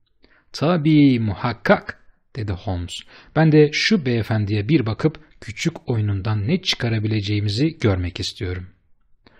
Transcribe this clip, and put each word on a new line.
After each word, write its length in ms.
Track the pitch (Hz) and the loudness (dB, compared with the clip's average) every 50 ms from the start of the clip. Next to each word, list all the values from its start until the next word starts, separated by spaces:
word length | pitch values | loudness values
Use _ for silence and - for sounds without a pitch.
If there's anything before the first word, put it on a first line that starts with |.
| _ _ _ _ _ _ _ _ _ _ | _ _ _ _ _ _ _ _ _ _
"Tabii, 680 | - - 131 160 180 165 143 160 156 151 143 139 127 117 | -8 -4 0 0 0 2 2 4 6 6 6 6 4 2
muhakkak," 840 | 110 107 90 - - 120 107 - - - - - - - - _ _ _ _ _ _ _ - | 0 -2 -4 -4 -4 -6 -6 -4 2 2 2 2 2 -10 -16 _ _ _ _ _ _ _ -10
dedi 160 | 127 104 104 | -8 -6 -6
Holmes. 480 | 90 98 - 104 92 87 87 87 - - - - - - - - - | -8 -8 -6 -6 -6 -6 -8 -10 -12 -16 -18 -20 -20 -20 -14 -4 0
"Ben 160 | 160 160 160 | 2 4 6
de 180 | 151 151 151 147 | 8 6 6 6
şu 340 | 151 - - - 220 190 131 | 2 -2 0 2 0 0 0
beyefendiye 640 | 127 120 113 101 - 117 107 104 98 107 104 101 110 | 0 -2 -2 0 -2 -2 -2 0 -2 -2 -2 0 2
bir 180 | 160 143 110 | 2 2 2
bakıp 340 | 113 107 - - 156 - - - _ _ - | 0 -4 0 -2 -2 -2 -2 -20 _ _ -18
küçük 480 | - - - - - 170 156 - - - | -16 -14 -10 -6 -6 -6 -6 -6 -6 -4
oyunundan 600 | 120 110 107 104 101 95 90 110 107 107 101 113 | -2 -2 0 -2 -2 -4 -4 -4 -4 -2 -2 -2
ne 140 | 185 185 | -2 -2
çıkarabileceğimizi 1160 | - - - - 123 117 113 107 104 107 110 107 98 107 104 104 104 104 101 117 151 165 156 - | -2 -4 -4 -4 -2 -2 -2 -2 -2 -2 -2 -2 -2 -2 -2 -2 -2 -2 -2 -2 -2 -2 -2 0
görmek 420 | - 107 95 90 90 87 - - | 0 0 0 0 -2 -6 -6 -8
istiyorum." 460 | - - - - 101 90 92 95 92 95 _ _ _ _ _ _ _ _ _ _ _ - _ | -10 -10 -8 -8 -8 -8 -8 -8 -10 -14 _ _ _ _ _ _ _ _ _ _ _ -20 _